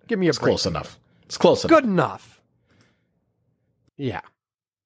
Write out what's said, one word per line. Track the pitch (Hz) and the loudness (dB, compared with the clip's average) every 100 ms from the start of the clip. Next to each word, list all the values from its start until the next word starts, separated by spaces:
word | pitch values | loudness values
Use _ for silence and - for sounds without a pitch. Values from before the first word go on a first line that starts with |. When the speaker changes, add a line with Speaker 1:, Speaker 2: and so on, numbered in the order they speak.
| - | -8
Speaker 1:
Give | 214 | -2
me | 175 | 0
a | |
Speaker 2:
It's | 131 | 0
Speaker 1:
break. | 127 | -2
Speaker 2:
close | 98 95 | -2 -2
enough. | 78 - - _ _ | -6 -10 -18 _ _
It's | _ - | _ 2
close | 180 156 | 2 2
enough. | - 320 | 4 4
Speaker 1:
Good | 254 | 4
enough. | 180 120 95 - - _ _ _ _ _ _ _ _ _ _ _ _ _ _ _ - | 0 -2 -6 -18 -20 _ _ _ _ _ _ _ _ _ _ _ _ _ _ _ -10
Yeah. | 135 87 - _ _ _ _ _ | -8 -8 -12 _ _ _ _ _